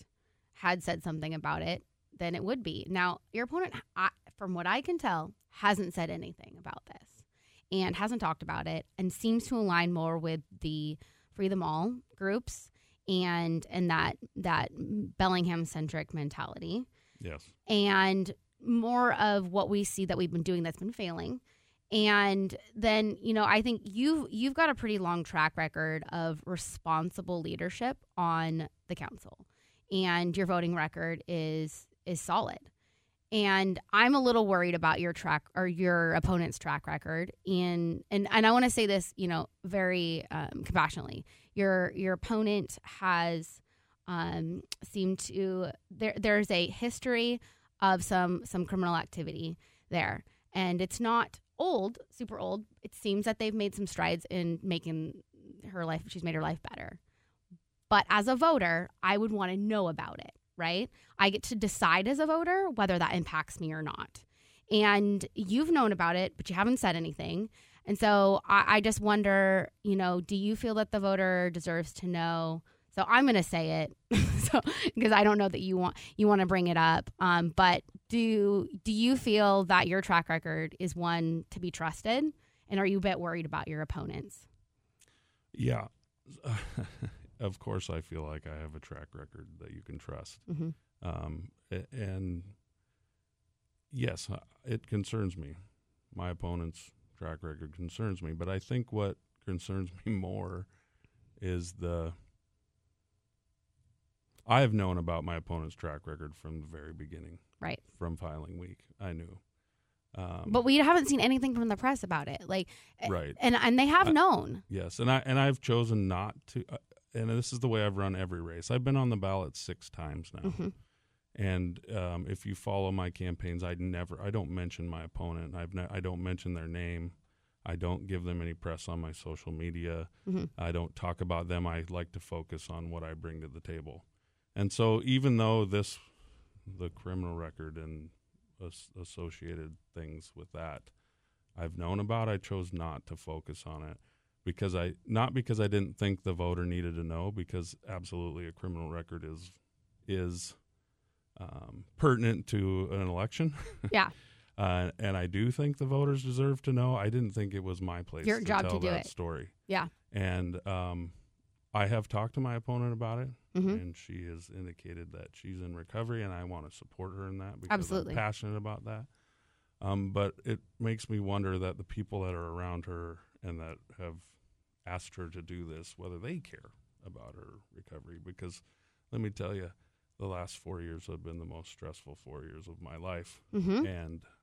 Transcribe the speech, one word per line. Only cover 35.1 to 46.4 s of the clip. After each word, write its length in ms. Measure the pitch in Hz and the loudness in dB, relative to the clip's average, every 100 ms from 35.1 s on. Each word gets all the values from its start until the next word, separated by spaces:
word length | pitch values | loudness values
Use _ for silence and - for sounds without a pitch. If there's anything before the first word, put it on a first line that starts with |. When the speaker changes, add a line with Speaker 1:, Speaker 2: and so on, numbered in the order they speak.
Speaker 1:
track 300 | 170 165 151 - - | -2 0 -2 -2 -2
or 120 | 185 | -2
your 460 | 170 180 175 165 | 2 4 4 4
opponent's 440 | 165 160 175 170 - | 4 4 2 2 -2
track 280 | 160 147 - | -4 -4 -4
record. 440 | 151 156 160 180 - - | -6 -4 -4 -4 -6 0
In, 580 | 180 180 170 170 165 - | 2 2 2 0 -2 -2
and, 160 | 208 196 | 0 4
and 140 | 220 220 | 6 8
I 60 | |
wanna 180 | 240 247 | 8 8
say 160 | 240 214 | 6 4
this, 280 | 196 - - | 4 0 -4
you 100 | 180 | 0
know, 200 | 165 - _ | 0 -2 _
very, 640 | 185 196 185 185 170 165 - | -4 0 2 2 0 -2 -4
um, 320 | 156 151 - 151 | -6 -6 -6 0
compassionately. 600 | 170 156 - - - - - _ | 2 2 0 -8 -10 -12 -20 _
Your, 380 | - 196 185 180 - | 2 4 6 4 0
your 180 | 185 | -2
opponent 640 | 180 - 226 220 208 - - | -2 0 2 2 2 0 -8
has, 800 | - - 190 175 170 170 165 - _ _ _ _ - | -16 -4 2 2 2 0 -4 -14 _ _ _ _ -6
um, 540 | 170 165 165 160 180 - - | -4 -2 -2 -4 -6 -10 -14
seemed 360 | - 202 185 185 | -8 -2 0 0
to, 480 | - 190 190 185 170 - _ | -4 -4 -2 -2 -4 -8 _
there, 220 | 190 214 220 | -6 -4 0
there's 320 | 208 208 | 4 4